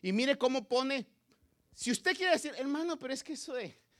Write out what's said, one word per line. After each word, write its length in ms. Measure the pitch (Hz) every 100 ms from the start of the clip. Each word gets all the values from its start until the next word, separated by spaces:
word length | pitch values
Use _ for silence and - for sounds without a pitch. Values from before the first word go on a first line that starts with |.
Y 100 | 185
mire 240 | 202 262 277
cómo 300 | 254 262 208
pone, 400 | 247 262 269 - _ _ _ _ _ _
si 160 | - 240
usted 260 | 240 359 370
quiere 180 | 370
decir, 200 | 311 302 220
"Hermano, 440 | 277 294 339 302
pero 120 | 254
es 120 | 262
que 100 | -
eso 200 | 302 -
de 280 | 247 180 - _ _